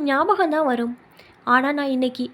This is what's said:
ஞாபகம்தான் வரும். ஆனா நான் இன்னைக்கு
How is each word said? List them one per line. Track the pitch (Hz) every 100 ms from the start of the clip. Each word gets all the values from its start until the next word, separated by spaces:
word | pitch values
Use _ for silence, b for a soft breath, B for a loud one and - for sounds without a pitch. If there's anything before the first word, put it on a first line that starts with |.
| 285
ஞாபகம்தான் | 269 320 349 339 302 294
வரும். | 240 240 240 - B B B
ஆனா | - 247 269
நான் | 294 277
இன்னைக்கு | 262 254 247 247